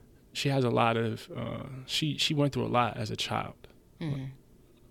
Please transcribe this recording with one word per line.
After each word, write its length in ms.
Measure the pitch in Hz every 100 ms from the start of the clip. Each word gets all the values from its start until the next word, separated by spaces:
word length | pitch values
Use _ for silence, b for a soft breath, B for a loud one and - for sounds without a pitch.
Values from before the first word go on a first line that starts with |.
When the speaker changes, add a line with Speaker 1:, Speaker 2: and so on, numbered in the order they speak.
| b - -
Speaker 1:
she 180 | - 143
has 140 | 135
a 60 | 123
lot 260 | 120 117 117
of, 320 | 117 110 - 147
uh, 280 | 117 117 139 131 131
she, 300 | - 156 135
she 160 | - 147
went 180 | 143
through 120 | 131 113
a 20 |
lot 300 | 120 113 120
as 120 | 110
a 60 | 110
child. 400 | - 110 104 - - - - -
Speaker 2:
Mm-hmm. 260 | 160 139 135 131 - - - - -